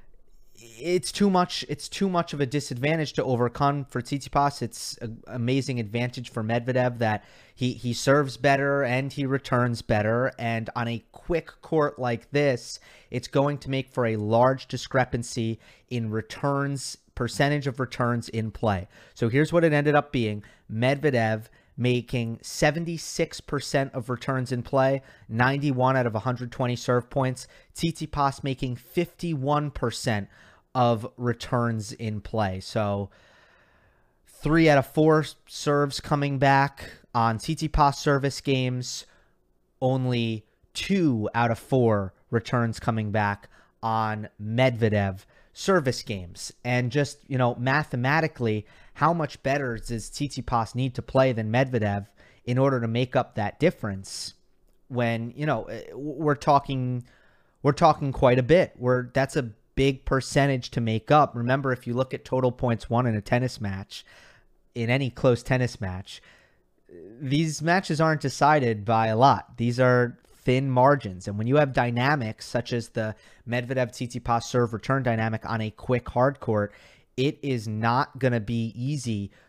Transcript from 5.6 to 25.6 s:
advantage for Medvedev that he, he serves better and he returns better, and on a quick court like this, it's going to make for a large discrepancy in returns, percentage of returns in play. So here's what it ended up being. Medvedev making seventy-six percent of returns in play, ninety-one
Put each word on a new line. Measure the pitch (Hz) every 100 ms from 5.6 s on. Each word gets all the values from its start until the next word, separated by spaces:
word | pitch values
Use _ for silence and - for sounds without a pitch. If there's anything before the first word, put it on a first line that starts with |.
| 131 123
advantage | 104 117 123 127 120
for | 120
Medvedev | 107 120 117 127 123 120
that | 110 107 - - -
he, | - 127
he | - 123
serves | 117 - 143 139 120
better | 139 139 143 139
and | 127 127 139
he | - 135
returns | 135 - 123 123 113
better, | - 107 107 117 131 -
and | 117 113 110 120
on | 117
a | 117 -
quick | - - 170 - -
court | - 160 147 -
like | 123 117 -
this, | 143 143 120 - - - - _
it's | 123 -
going | 143 143 143
to | 135
make | 135 131
for | - 117
a | 110
large | 104 113 127 131 -
discrepancy | 127 - 131 123 123 117 - 113 110 - - _
in | 120 113
returns, | 107 - - 143 139 139 139 - - _
percentage | - 120 - 143 147 139
of | 123
returns | 127 - 120 120 -
in | 113 110
play. | - 113 95 87 - -
So | - 117
here's | 131 151
what | 170
it | 165
ended | 147 147
up | 147 -
being. | 131 107 104 - _ -
Medvedev | 110 127 139 151 123 110 110 110 _ _ -
making | 123 123 - 127 113 113
seventy-six | - - 151 151 165 165 - - 160 -
percent | - 143 - 143 135
of | 135 117
returns | 120 - 131 123
in | 123
play, | 127 135 131 135 - - -
ninety-one | 110 123 139